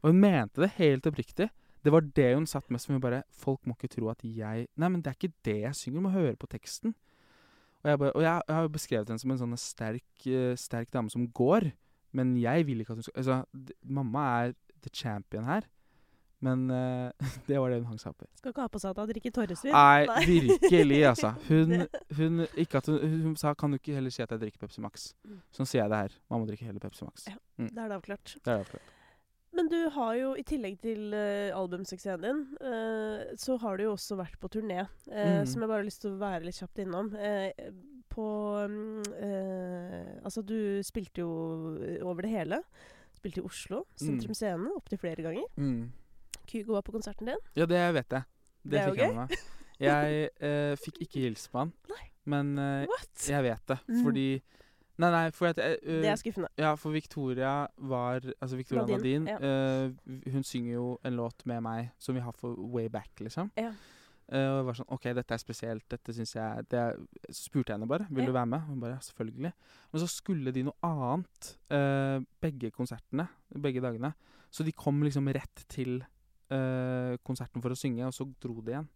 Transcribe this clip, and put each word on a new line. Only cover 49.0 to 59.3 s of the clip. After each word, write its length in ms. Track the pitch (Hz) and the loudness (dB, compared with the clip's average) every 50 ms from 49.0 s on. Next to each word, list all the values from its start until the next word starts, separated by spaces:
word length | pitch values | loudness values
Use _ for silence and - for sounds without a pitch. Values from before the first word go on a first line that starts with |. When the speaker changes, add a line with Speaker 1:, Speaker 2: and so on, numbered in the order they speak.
| - 349 | 2 2
Speaker 2:
gøy. 60 | - | 2
Speaker 1:
med 140 | 226 254 127 | -2 -2 -4
meg. 100 | 359 - - - - - - - - _ | -4 -6 -6 -10 -12 -14 -14 -16 -8 _
Jeg, 500 | 139 139 143 147 147 151 151 151 156 - - - - | 2 4 4 4 4 2 2 0 -2 -2 -4 -4 -2
eh, 320 | 147 147 147 147 147 143 | -2 0 0 0 0 -2
fikk 220 | 143 - - - - 170 | -4 -6 -12 -10 -10 -12
ikke 160 | - - 139 127 | -6 -2 -2 0
hilse 260 | 123 107 - - - | 0 -2 -4 -10 -6
på 100 | - 123 | -2 -2
han, 120 | 143 165 - _ | -2 -2 -4 _
Speaker 2:
<laughs> 80 | _ - | _ -14
Nei. 160 | 415 - - - - _ _ | -14 -14 -14 -18 -20 _ _
Speaker 1:
men, 320 | 143 147 143 143 143 143 143 | -2 0 0 0 0 0 0
eh, 260 | 139 139 139 139 147 - | 0 0 0 -2 -2 -2
Speaker 2:
What? 380 | 466 - - - _ - - 143 | -4 -6 -6 -14 _ -8 -4 0
Speaker 1:
jeg 140 | 143 143 131 | 0 2 2
vet 180 | 123 113 - - | 2 0 -2 -4
det, 100 | - 135 131 - | -4 -4 -4 -2
Speaker 2:
Mm. 140 | - 226 240 247 | -2 0 2 4
Speaker 1:
fordi, 380 | - 233 139 135 135 135 131 _ _ _ - - _ _ _ _ _ _ - | 4 2 2 2 0 0 -2 _ _ _ -20 -20 _ _ _ _ _ _ 2
nei, 120 | 165 175 | 4 4
nei, 180 | 170 165 165 165 | 4 4 2 0
fordi 180 | 160 - 175 170 | 0 2 0 2
at, 100 | 160 - | 2 2
eh, 420 | 110 147 160 - - - 165 160 | 2 0 0 0 -2 -2 0 2
Speaker 2:
Det 80 | 156 - | 2 2
er 40 | 208 214 | 2 0
skuffende. 300 | - 226 208 196 175 - _ | -2 -4 -4 -4 -6 -6 _
Speaker 1:
ja, 160 | - 151 156 151 | 0 2 2 2
for 160 | 151 - 156 | 0 -2 -2
Victoria 760 | 151 156 - - - 151 139 131 127 127 131 135 135 143 147 - _ | -2 -2 -4 -4 -6 -4 -2 -2 0 0 0 0 0 0 -2 -6 _
var, 420 | - 143 131 131 123 123 123 127 127 127 127 - _ | -12 -6 -4 -2 0 0 0 -2 -2 -4 -8 -10 _
altså 160 | 131 127 131 | -6 -6 -6
Victoria 260 | 127 127 - 131 123 113 | -6 -4 -2 0 0 2
Speaker 2:
Nadine, 380 | - 127 - - 127 135 151 160 | 2 0 0 2 0 0 0 0
Speaker 1:
Nadine, 40 | |
Speaker 2:
ja. 80 | 160 | -2